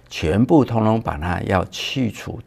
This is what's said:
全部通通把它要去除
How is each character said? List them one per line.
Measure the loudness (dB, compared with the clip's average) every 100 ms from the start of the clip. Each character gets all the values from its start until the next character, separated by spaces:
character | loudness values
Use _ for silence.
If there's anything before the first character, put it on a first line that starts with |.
| -14
全 | -4 0 2
部 | 4 4
通 | 4 2 2
通 | 2
把 | -2 -4
它 | -4 -4
要 | 0 0 0
去 | -6 -6 -4 -4
除 | -4 -12 -12